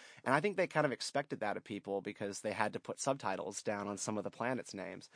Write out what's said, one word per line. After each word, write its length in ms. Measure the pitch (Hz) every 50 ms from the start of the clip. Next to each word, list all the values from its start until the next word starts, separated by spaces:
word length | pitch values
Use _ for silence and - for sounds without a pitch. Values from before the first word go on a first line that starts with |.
| - - - - -
And 100 | 120 131
I 60 | 151
think 160 | 156 208 190
they 100 | 190 180
kind 200 | 151 - 156 151
of 60 | 139 120
expected 480 | - - - - 139 - - 135 -
that 180 | 107 104 101 95
of 60 | -
people 360 | - 107 98 - 101 98 98
because 400 | 101 107 104 - 104 101 98 -
they 120 | - 107 95
had 200 | 107 110 113 -
to 80 | 110
put 200 | - - - -
subtitles 600 | - 135 139 139 - 101 95 92 - - 104 - -
down 240 | 113 104 101 101
on 120 | 101 101 98
some 180 | - 120 107
of 80 | 104 98
the 60 | 101
planets' 420 | - - 117 123 131 117 - - -
names. 380 | 98 90 90 92 98 - - -